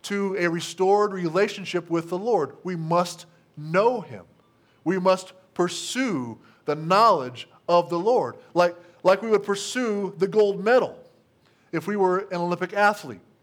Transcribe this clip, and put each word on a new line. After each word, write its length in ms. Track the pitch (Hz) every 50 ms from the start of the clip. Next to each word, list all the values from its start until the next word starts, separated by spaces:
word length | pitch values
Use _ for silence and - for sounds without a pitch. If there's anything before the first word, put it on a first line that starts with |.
| -
to 300 | - 202 202 202 196 185 196
a 100 | 175 170
restored 640 | 165 170 160 - - - 185 190 202 208 208 208
relationship 760 | 196 190 175 165 156 185 202 214 202 - 190 - - 180 170 -
with 180 | 165 165 160 165
the 100 | 180 180
Lord. 380 | 202 240 240 185 147 - - - -
We 140 | 180 185 170
must 480 | 160 156 170 175 180 175 - - - _ _ _ _ _ _ -
know 420 | 147 156 160 185 208 240 254 226
him. 240 | 170 123 120 98 85 _ _ _ _ _ _ _ _ _ _ _ _
We 120 | 156 185 190
must 360 | 180 190 190 185 - - - _ _ _ _
pursue 840 | - 175 175 175 - - - - 247 262 254 196 139 123 117 113 - _ _ _ _ _
the 120 | - 147
knowledge 760 | 151 156 165 190 202 226 233 202 160 127 127 123 117 - _ _ _ _ -
of 220 | 170 175 175 175
the 100 | 175 170
Lord. 380 | 175 220 254 233 151 120 110 - - - _
Like, 240 | 170 175 175 175 - - - _ _ _
like 180 | 180 190 196
we 80 | 220 226
would 140 | 220 202 208
pursue 680 | - 202 196 - - - 247 254 233 208 202 202 185 - 160
the 100 | 185 196
gold 340 | 170 214 214 202 196 175 185
medal 340 | 214 247 254 196 123 - - - - _ _ _ _ _ _ _ _ _ _ _ _ -
if 120 | 165 156
we 120 | 196 208 208
were 220 | 190 185 180 185 190 -
an 60 | 185 175
Olympic 340 | 175 175 175 170 180 180
athlete. 480 | - 202 208 208 208 - - 143 110 87 _ _ _ _